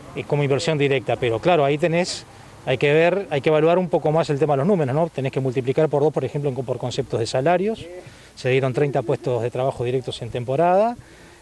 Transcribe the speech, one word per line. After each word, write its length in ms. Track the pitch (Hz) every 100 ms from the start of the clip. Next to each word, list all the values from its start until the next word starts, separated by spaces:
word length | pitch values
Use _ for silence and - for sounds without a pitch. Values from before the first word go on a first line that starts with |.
| - 143
eh, 80 |
como 200 | - 143
inversión 340 | 143 135 160 151
directa, 380 | 143 135 113 117
pero 240 | 123 113
claro, 240 | 165 170
ahí 120 | 139 147
tenés, 480 | 170 170 180 - - - - - -
hay 120 | 135
que 140 | 143
ver, 340 | 156 170 185 196
hay 100 | 147
que 80 | 160
evaluar 280 | 156 160 180
un 100 | 180
poco 240 | 170 156
más 180 | 160 156
el 80 | 139
tema 140 | 147
de 60 | 139
los 100 | 160
números, 260 | 190 135
¿no? 140 | 143 165
Tenés 240 | - 135
que 80 | 139
multiplicar 480 | 135 127 123 135 156
por 140 | 143
dos, 100 | 151
por 120 | 156
ejemplo, 260 | 131 147 143
en, 40 |
por 240 | 123 123 120
conceptos 400 | 127 127 127 117
de 80 | 113
salarios. 580 | 131 143 180 202 233 170 180 - - - -
Se 120 | 127
dieron 240 | 131 131
treinta 300 | 123 147 139
puestos 400 | 127 135 139 120
de 80 | 117
trabajo 320 | 123 135 -
directos 400 | 123 131 123 -
en 80 | 117
temporada, 680 | 127 117 139 170 185 226 240 - - - -